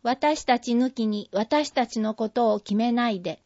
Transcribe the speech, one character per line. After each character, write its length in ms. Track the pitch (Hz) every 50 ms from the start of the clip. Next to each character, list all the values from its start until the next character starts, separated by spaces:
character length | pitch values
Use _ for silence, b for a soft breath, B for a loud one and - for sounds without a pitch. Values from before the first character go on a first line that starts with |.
私 420 | - 240 262 - - 294 302 302 -
た 160 | - 247 247
ち 140 | - 247 233
抜 180 | 240 247 262
き 160 | 247 - 226
に 220 | 214 208 208 202 _ -
私 380 | 196 220 - 302 294 302 285
た 160 | _ 269 240
ち 120 | - - 226
の 140 | 214 214 214
こ 160 | - 226 214
と 240 | _ 247 240 220 208
を 60 | 208
決 160 | - - 202
め 160 | 214 226 240
な 180 | 233 240 240 240
い 120 | 214 185
で。 200 | 175 170 156 - _